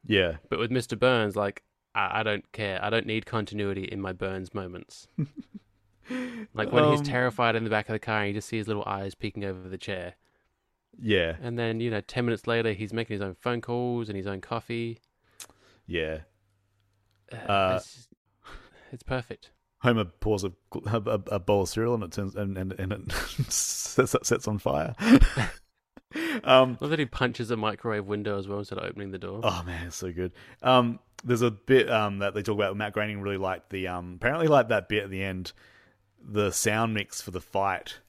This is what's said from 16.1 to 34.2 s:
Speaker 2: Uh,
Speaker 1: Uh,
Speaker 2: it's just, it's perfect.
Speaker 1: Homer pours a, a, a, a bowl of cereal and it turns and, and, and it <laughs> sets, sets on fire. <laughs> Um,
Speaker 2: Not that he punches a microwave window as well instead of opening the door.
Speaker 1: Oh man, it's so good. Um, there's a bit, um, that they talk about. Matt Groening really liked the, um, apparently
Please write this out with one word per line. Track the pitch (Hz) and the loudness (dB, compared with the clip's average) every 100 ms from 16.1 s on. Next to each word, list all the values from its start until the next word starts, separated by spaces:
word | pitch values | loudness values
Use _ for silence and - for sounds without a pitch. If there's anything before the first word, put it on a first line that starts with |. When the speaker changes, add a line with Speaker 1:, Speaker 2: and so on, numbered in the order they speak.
| 80 - _ _ _ _ _ _ _ _ _ _ | -4 -10 _ _ _ _ _ _ _ _ _ _
Speaker 2:
Uh, | 110 | -10
Speaker 1:
Uh, | - 101 92 92 | 0 2 4 2
Speaker 2:
it's | - | -4
just, | - - - _ _ - - - - - | -20 -20 -20 _ _ -18 -18 -18 -20 -18
it's | 131 | -16
perfect. | - 127 - - - _ _ _ | -6 -6 -6 -16 -18 _ _ _
Speaker 1:
Homer | 123 113 | 2 4
pours | 95 _ 107 104 | 0 _ 0 0
a, | 95 87 _ - - | -2 -8 _ -8 -2
a, | 113 107 | -2 0
a, | 110 92 101 | -2 0 -4
a | |
bowl | 90 101 | 2 2
of | 92 | 4
cereal | - 113 | 0 0
and | 120 | 0
it | 90 | -2
turns | - 98 | -4 -6
and, | 98 101 95 | -4 -4 -4
and, | 95 95 | -6 -4
and | 92 | -4
it | 101 - | -4 -4
<laughs> | 85 - - 131 | -6 -4 -4 -2
sets, | - - - - - 131 - | -2 -2 -4 -2 2 4 2
sets | - - - | 2 0 0
on | 104 | -2
fire. | - 73 78 - | 0 -2 -2 0
<laughs> | 220 262 - - 101 - _ _ _ - _ 311 330 262 | 8 10 10 6 -2 -4 _ _ _ -20 _ -6 -4 -2
Um, | - 131 131 117 | 6 8 8 2
Speaker 2:
Not | 147 | -2
that | 156 | -2
he | 135 | -2
punches | - 123 113 113 | 0 -2 -2 -4
a | 117 | 0
microwave | 107 101 120 104 | -2 -2 -4 -4
window | 98 104 104 101 | -2 -4 -2 -4
as | 98 | -4
well | 101 | -6
instead | 101 98 | -6 -6
of | |
opening | 90 87 101 | -8 -8 -8
the | 95 | -8
door. | 92 101 | -8 0
Speaker 1:
Oh | 113 87 | 0 0
man, | 87 85 85 | -6 -8 -8
it's | - | -8
so | 92 | -8
good. | 85 90 - - - | -4 -6 -6 -20 -2
Um, | - 127 120 120 _ - | 6 6 6 -2 _ -14
there's | - 120 | -2 2
a | 120 | 2
bit, | 107 - 131 104 | 0 6 6 6
um, | 113 104 98 | 2 2 0
that | 101 | -2
they | 104 | -2
talk | 101 104 | -2 0
about. | 98 101 | 0 0
Matt | 107 | -4
Groening | 107 104 101 | -2 -4 -4
really | 101 98 | -4 -2
liked | 95 92 _ | -2 -4 _
the, | 98 92 | -6 -6
um, | 90 90 | -6 -8
apparently | 90 | -2